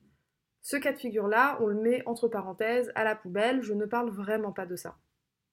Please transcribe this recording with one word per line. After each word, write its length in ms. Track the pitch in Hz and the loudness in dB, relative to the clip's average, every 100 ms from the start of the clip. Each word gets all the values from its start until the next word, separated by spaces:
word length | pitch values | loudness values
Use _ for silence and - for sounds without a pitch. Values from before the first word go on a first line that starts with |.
| _ _ _ _ _ _ | _ _ _ _ _ _
Ce 140 | - 277 | -6 -2
cas 160 | 285 | -2
de 40 | 277 | -2
figure-là, 640 | 240 214 202 220 277 262 | -4 -2 2 4 4 4
on 60 | 214 | 0
le 120 | 208 | 2
met 220 | 226 254 - | 2 2 0
entre 200 | 233 226 | 0 0
parenthèses, 640 | 214 190 180 220 247 233 - | 0 -6 -2 0 2 0 0
à 80 | |
la 120 | 220 214 | 0 -2
poubelle, 460 | 180 196 226 262 | -2 2 2 2
je 120 | 214 | 0
ne 120 | 208 214 | -2 0
parle 240 | 240 240 | 0 0
vraiment 440 | 196 196 220 208 | -4 -2 -2 -2
pas 120 | 180 180 | -6 -8
de 100 | 180 | -8
ça. 220 | 165 - _ _ _ _ _ | -10 -16 _ _ _ _ _